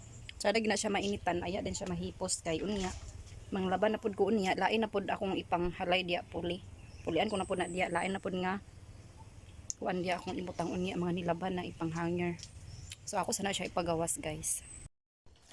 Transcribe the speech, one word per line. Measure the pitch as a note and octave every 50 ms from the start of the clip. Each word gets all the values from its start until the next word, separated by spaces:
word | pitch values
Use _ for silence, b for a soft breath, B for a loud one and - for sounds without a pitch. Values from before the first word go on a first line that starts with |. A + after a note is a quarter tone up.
| - - - - - - - -
Tsada | - G#3 G3+
gina | A3+ A3 G#3+ G3+
siya | F#3+ - G#3+
mainitan, | G3+ G3 F#3+ G3+ G3+ G3 - F#3 E3+ F3 F3+
aya | F3 F#3 G3+
din | - G3 F#3
siya | - G3
mahipos | F#3 F3+ E3+ F#3 F#3 F3 - F#3 F#3 - -
kay | - E3+ D#3+ D#3+ -
unya. | F#3+ G#3+ G3+ F#3 F#3 F#3+ - - - - - - - - - - - -
Mga | G3 F#3 F#3 F#3
laban | F#3 G3+ A3 A3
na | G#3+
pud | - A3 G3
ko | G3 G3 F#3 A3+
unya, | A3 F#3+ F#3 F#3+
lain | F#3+ F#3 F3+ G#3 A3
na | A3+ G#3
pud | - G3+ G3
akong | - A3 G#3 G#3 F#3+ F#3
ipanghalay | - F3+ - - E3+ F3 F3+ E3+ - F#3+ F3 F3 F#3
diha | F#3 F3 F3 F3 -
puli. | - - E3 D#3+ F3 F3 F#3 - - - - - - - - -
Pulian | - E3 D#3 F#3+ G#3+
ko | G#3+
na | G3 F#3+
pud | - G3 F3+
na | F3+ F3
diha, | F3 F3+ F#3 F3 F3
lain | E3+ F3 F#3 F#3+
na | G3 -
pud | F#3+ F3+ F#3
nga | F3+ F#3 F#3+ G3+ - - - - - - - - - - - - - - - - - - - - - - -
kuan | - - G3+ F#3 F3+
diha | E3+ F#3 F3
akong | F3 - F#3 F#3
ibutang | G3 F#3 F3 F3 - E3+ E3 -
unya | F3+ F3+ F#3 E3+
mga | F3 F3 F3+ E3+
nilaban | F#3 F3 F3 E3+ E3+ F3+ F#3+ F#3 F3+
na | F3 F3+
ipang | F3 - E3 D#3+ D#3+
hanger. | E3 E3+ E3+ F3 F3 F3 F3 F3 E3 - - - - - - - - - - - - -
So | - - G3+
ako | F3 - -
sana | - G3 G3 F#3+
siya | - G3+ -
ipagawas, | - F#3 F3 E3+ E3+ D#3+ E3+ E3 -
guys. | - - D#3+ D#3 D#3 E3 - - - - - - - - - _ _ _ _ _ _ - - - - - -